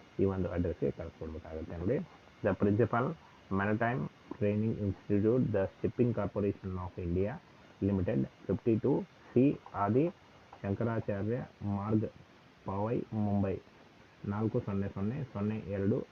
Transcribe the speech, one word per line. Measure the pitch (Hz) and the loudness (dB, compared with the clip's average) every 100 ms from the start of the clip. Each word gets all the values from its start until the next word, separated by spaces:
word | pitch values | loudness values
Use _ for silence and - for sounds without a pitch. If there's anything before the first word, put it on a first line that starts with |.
| - - | -14 0
ಈ | |
ಒಂದು | 98 95 87 | 0 0 -2
ಅಡ್ರೆಸ್‌ಗೆ | 87 87 78 - | -2 -2 -2 -2
ಕಳಿಸ್ಕೊಡ್ಬೇಕಾಗುತ್ತೆ | - 85 - 80 78 80 80 78 85 | -4 -10 -10 -10 -10 -10 -10 -8 -6
ನೋಡಿ. | 92 139 175 - - - | -2 -2 -4 -14 -20 -4
The | 104 92 | -2 2
Principal | 104 104 113 120 139 165 - - - | 2 4 4 2 0 -4 -14 -20 -4
Maritime | 98 101 107 117 131 151 - - | 0 2 2 0 0 -4 -10 -14
Training | - 101 104 110 - | -2 0 2 0 0
Institute, | 101 90 - 101 107 127 120 | -2 -4 0 2 4 4 2
The | 101 95 | 0 -2
Shipping | - - - 123 107 | -2 -4 2 2 2
Corporation | 98 107 101 - 95 | -2 0 -2 -2 -6
of | 92 90 - | -6 -8 -6
India | 87 90 101 151 - - - - | -2 0 -2 -4 -14 -20 -20 -2
Limited, | 98 98 90 135 131 - - | 0 2 2 0 -2 -6 -4
ಫಿಫ್ಟಿ | 95 - 113 | 0 2 2
ಟೂ | 120 165 | 4 0
ಸಿ | 190 - - 120 139 - - | -2 -12 0 4 4 2 -6
ಆದಿ | 98 101 120 165 - - - - - | -4 2 4 2 -2 -16 -20 -20 -8
ಶಂಕರಾಚಾರ್ಯ | 98 101 117 113 - 101 104 123 - - | -4 0 0 -2 -2 -2 -2 -4 -6 -8
ಮಾರ್ಗ್, | 101 101 104 110 110 - - - - - - | -4 -2 2 0 0 -6 -20 -20 -20 -14 -8
ಪವೈ, | 98 107 135 - | -4 -2 -2 -4
ಮುಂಬೈ, | 110 104 101 98 92 - - - - - - 101 | -2 0 2 0 -2 -8 -20 -20 -20 -20 -12 -6
ನಾಲ್ಕು | 104 110 123 | -2 0 0
ಸೊನ್ನೆ | 113 98 98 | -2 -2 -4
ಸೊನ್ನೆ | 98 101 139 | -4 -4 -4
ಸೊನ್ನೆ | 135 101 104 107 | -6 -4 -2 -2
ಎರಡು | - 98 98 123 - | -4 -2 2 0 -2